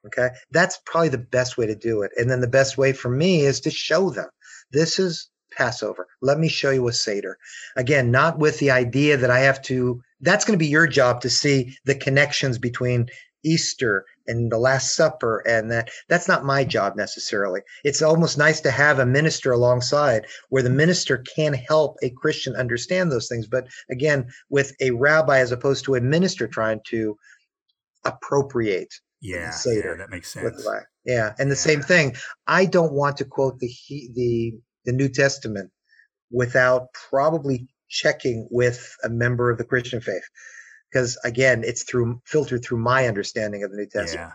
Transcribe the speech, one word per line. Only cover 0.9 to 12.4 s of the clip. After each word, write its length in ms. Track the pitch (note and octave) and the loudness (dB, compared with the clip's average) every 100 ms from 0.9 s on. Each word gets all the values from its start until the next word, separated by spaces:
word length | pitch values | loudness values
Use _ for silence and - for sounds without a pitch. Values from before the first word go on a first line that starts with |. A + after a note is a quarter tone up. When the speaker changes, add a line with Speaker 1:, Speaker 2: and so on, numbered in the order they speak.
| E3 E3 | 0 0
Speaker 1:
the 80 | C3 | 0
best 400 | B2 B2+ B2 - | -2 -2 0 -2
way 80 | A2 | -2
to 80 | G#2+ | -2
do 260 | A2+ G#2+ | -2 -2
it. 100 | G2 - | -4 -2
And 120 | A#2+ | 0
then 120 | B2+ | 0
the 60 | A#2+ | 2
best 300 | C3 C3+ - | 2 2 2
way 160 | C3+ | 0
for 160 | C3+ B2 | 0 -4
me 320 | C3 F3+ F3 | 0 2 4
is 180 | C#3 C3+ | 2 0
to 100 | D#3 | -4
show 380 | - - D#3+ F#3+ | -6 0 0 0
them, 200 | A2 - _ - - _ | -4 -10 _ -20 -20 _
"This 280 | C3+ E3 - | 0 0 0
is 300 | F#3 D#3+ - _ _ - | -2 -4 -14 _ _ -4
Passover. 520 | B2 A#2+ G#2+ F#2 F2+ _ | -2 -2 -8 -8 -14 _
Let 180 | C3 D3 | 0 2
me 100 | D#3+ | 0
show 220 | - C#3 | 0 0
you 160 | C3+ A#2+ | 0 0
a 60 | |
Seder." 440 | A2+ - G2+ F#2+ F#2+ - - - - | -2 -4 -4 -6 -14 -20 -20 -10 -6
Again, 340 | B2 D3 A#2+ | 0 2 4
not 280 | B2+ D#3+ D#3+ | 4 2 2
with 200 | D3+ D3 | 0 2
the 120 | C#3+ | 2
idea 460 | B2+ A#2+ C3 D3 C#3+ | 2 2 2 2 4
that 140 | B2 | 4
I 80 | B2 | 4
have 220 | C3+ C3+ | 4 2
to, 380 | - B2+ B2 B2 _ _ | -2 -2 0 -4 _ _
that's 240 | C#3 G3+ - | 0 2 2
gonna 120 | G3+ | 2
be 100 | D#3 | 4
your 200 | D3+ E3 | 4 4
job 340 | C3+ B2 A#2+ | 4 4 2
to 80 | B2+ | -2
see 460 | - D3 C#3 B2 - B2+ | 0 2 2 0 -6 -4
the 100 | C3+ | -2
connections 600 | - C3+ C#3+ - | 2 2 2 0